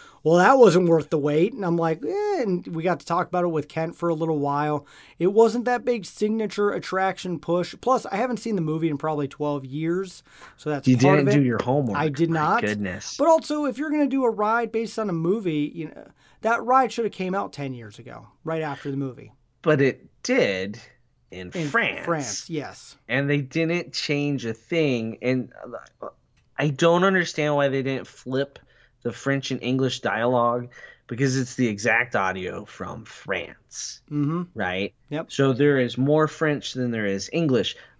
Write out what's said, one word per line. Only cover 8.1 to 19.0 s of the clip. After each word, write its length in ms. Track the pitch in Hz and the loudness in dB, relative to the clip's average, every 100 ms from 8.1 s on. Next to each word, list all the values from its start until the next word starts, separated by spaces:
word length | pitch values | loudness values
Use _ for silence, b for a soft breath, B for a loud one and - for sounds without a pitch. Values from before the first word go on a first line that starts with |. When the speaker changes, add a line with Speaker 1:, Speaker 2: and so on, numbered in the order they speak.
| 190 | -4
Speaker 1:
haven't 180 | 254 233 | -2 -2
seen 180 | 233 | -4
the 80 | 208 | -2
movie 260 | 156 160 165 | -2 -2 -2
in 100 | 139 | -2
probably 280 | 156 151 139 | -4 -2 -4
twelve 380 | - 147 143 | -4 -4 -4
years. 580 | 135 139 160 175 190 - - B B B | -6 -6 -2 -2 -4 -12 -20 B B B
So 120 | 156 | -6
that's 160 | 147 131 | -2 4
Speaker 2:
You 100 | 127 | 6
Speaker 1:
part 200 | 135 147 | 8 6
Speaker 2:
didn't 120 | 139 | 6
Speaker 1:
of 40 | |
it. 40 | 143 | 4
Speaker 2:
do 60 | |
your 140 | 131 110 | 4 0
homework. 380 | 120 139 127 101 | 0 0 0 0
Speaker 1:
I 100 | 156 | -2
did 220 | 139 165 | 0 0
Speaker 2:
My 80 | 160 | 2
Speaker 1:
not. 220 | 151 214 | 2 2
Speaker 2:
goodness. 560 | - 104 98 90 - - | 0 -2 -4 -8 -10 -2
Speaker 1:
But 100 | 311 | 4
also, 380 | 320 - 302 | 4 2 -4
if 140 | 294 208 | -2 -4
you're 120 | 311 | -2
gonna 160 | 302 285 | 0 0
do 160 | 269 | 2
a 60 | 247 | 0
ride 400 | 202 208 226 233 | 0 0 0 -2
based 260 | 226 226 - | -4 -4 -4
on 140 | 214 | -2
a 20 | |
movie, 600 | 170 165 220 190 151 147 | -2 0 0 0 -2 -4
you 120 | 170 156 | -6 -12
know, 180 | - - _ b b | -14 -20 _ b b
that 200 | 214 233 | -2 -2
ride 300 | 233 262 254 | 2 2 2
should 120 | - | 0
have 80 | 220 | -4
came 220 | - 185 | -4 -4
out 180 | 190 202 | -4 -6
ten 220 | - 139 | -8 -10
years 240 | 123 113 101 | -10 -14 -18
ago, 300 | - 113 110 _ | -18 -18 -20 _
right 180 | 156 160 | -8 -6
after 300 | 156 139 147 | -6 -8 -6
the 40 | |
movie. 360 | 135 | -6